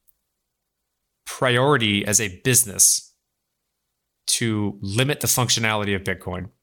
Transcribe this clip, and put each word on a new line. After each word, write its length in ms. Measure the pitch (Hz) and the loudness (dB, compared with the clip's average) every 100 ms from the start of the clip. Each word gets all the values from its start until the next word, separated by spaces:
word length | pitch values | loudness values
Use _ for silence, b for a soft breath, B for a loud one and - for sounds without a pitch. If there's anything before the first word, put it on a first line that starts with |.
| _ _ _ _ _ _ _ _ _ _ _ _ - | _ _ _ _ _ _ _ _ _ _ _ _ -16
priority 800 | - 131 120 135 143 110 101 - | -2 0 2 4 4 2 2 2
as 140 | 107 | 0
a 200 | 107 90 | -2 -2
business 720 | 131 120 110 95 - - - _ _ _ _ _ _ _ _ _ _ _ - | 0 2 2 2 2 2 -4 _ _ _ _ _ _ _ _ _ _ _ -4
to 500 | - 117 107 101 101 | -2 0 0 -2 -6
limit 380 | 98 107 135 147 | -4 -2 -2 -2
the 80 | 113 | -2
functionality 680 | - 117 - 113 107 101 98 | 0 0 0 0 0 -2 -2
of 80 | |
Bitcoin. 460 | 98 90 - 90 92 _ | -4 -6 -8 -10 -10 _